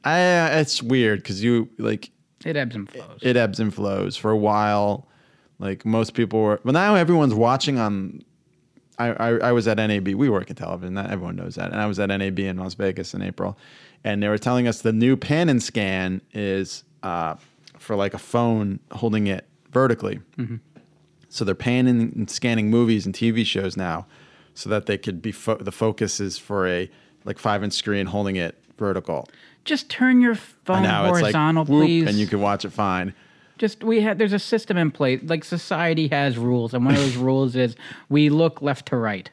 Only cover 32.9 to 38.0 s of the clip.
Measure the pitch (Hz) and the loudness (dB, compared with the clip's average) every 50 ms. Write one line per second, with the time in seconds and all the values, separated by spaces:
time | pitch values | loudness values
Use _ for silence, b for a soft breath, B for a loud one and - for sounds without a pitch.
32.9 | 92 92 90 95 b b b b b b b b b - 226 214 214 _ - 226 | 0 0 -2 -4 b b b b b b b b b -4 -4 -4 -4 _ -2 0
33.9 | 226 226 208 220 202 185 220 202 202 202 - - - 220 220 - 202 180 165 156 | 2 2 2 2 2 0 0 0 0 -2 0 0 -2 -2 0 0 0 2 2 0
34.9 | 143 - 147 131 127 131 - 160 165 160 - - 175 170 - - 190 160 170 170 | 0 0 0 0 0 0 -2 -2 -4 -4 -2 -6 -8 -8 -4 -4 -2 0 0 0
35.9 | 165 160 156 143 156 143 143 139 120 117 117 123 123 123 117 113 117 123 123 135 | 0 0 0 0 0 0 0 0 0 0 0 0 0 0 0 -2 -2 0 2 4
36.9 | 139 143 143 135 123 123 127 131 131 135 135 127 120 127 127 117 113 B B B | 4 4 2 0 0 0 0 2 2 2 0 0 2 0 0 0 -2 B B B
37.9 | B B | B B